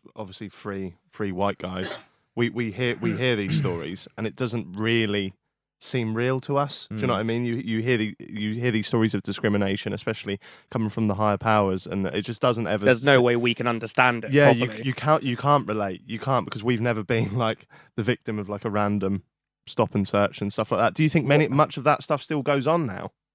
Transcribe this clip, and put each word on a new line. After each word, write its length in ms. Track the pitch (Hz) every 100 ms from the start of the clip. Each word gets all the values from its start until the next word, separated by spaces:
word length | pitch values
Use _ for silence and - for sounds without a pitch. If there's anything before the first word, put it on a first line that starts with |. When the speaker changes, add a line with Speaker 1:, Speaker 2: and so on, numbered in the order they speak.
| -
Speaker 1:
obviously 340 | - 101 92 101
three, 460 | - 107 98 92 85 _
three 200 | - 101
white 260 | 92 101 -
guys, 400 | 92 92 92 - - _ _ -
we, 120 | 120
we 220 | 117 117
hear, 240 | 95 123 -
we 200 | - 107
hear 180 | 127 110
these 200 | 101 160
stories, 500 | 98 85 76 95 - -
and 80 | 110
it 100 | -
doesn't 360 | 123 113 90 95
really 560 | 113 117 107 104 95 - _ _ _ _
seem 340 | - 131 113
real 260 | 110 123 131
to 160 | 135 139
us. 300 | 139 - -
Do 80 | 107
you 60 | 123
know 60 |
Speaker 2:
Mm. 20 | 101
Speaker 1:
what 40 |
I 20 |
mean? 200 | 113 117 120
You, 100 | 117
you 240 | 113 110
hear 140 | 117 120
the, 180 | 107 -
you 360 | - 104 107
hear 160 | 110 123
these 160 | 110 101
stories 280 | 120 110
of 80 | 101
discrimination, 720 | - 98 110 101 98 101 110
especially 480 | 101 - 110 104 98 - - -
coming 180 | 120 107
from 180 | 113 107
the 60 |
higher 220 | 101 107 101
powers, 500 | 113 107 98 92 -
and 200 | 95 95
it 160 | 104
just 180 | 104 113
doesn't 260 | 131 117 98
ever 200 | 101 123
Speaker 3:
There's 180 | 120
no 120 | 139 135
Speaker 1:
s- 40 |
Speaker 3:
way 140 | 120 120
we 180 | 120
can 120 | 117 120
understand 580 | 113 113 - 127 120
it 80 | -
Speaker 1:
Yeah, 180 | 139 143
you, 160 | 120 123
Speaker 3:
properly. 200 | 110 131
Speaker 1:
you 80 |
can't, 280 | 123 143 156
you 140 | 139 120
can't 300 | 143 147 -
relate. 340 | 107 101 92 -
You 120 | 110
can't, 260 | 135 127 -
because 180 | 107
we've 160 | 113 117
never 220 | 120 110
been, 320 | 95 117 98
<laughs> 20 | 117
like, 300 | 110 - _ - _ -
the 60 |
victim 360 | 107 120 - 107
of, 100 | 98
like, 160 | 101
a 60 | 113
random 540 | 104 104 104 98 98 - _ _ _ -
stop 280 | - 110
and 120 | 104 95
search 320 | 101 101 -
and 120 | 101
stuff 180 | - 110
like 80 | 98
that. 140 | 117
Do 80 | -
you 60 | 156
think 160 | 165 131
many, 180 | 147 151
Speaker 3:
What 80 | 143
Speaker 1:
much 200 | 147 -
of 80 |
that 180 | 135 143
stuff 200 | - 147
still 200 | - 151
goes 240 | 131 143 127
on 200 | 170 131
now? 260 | 95 87 _ _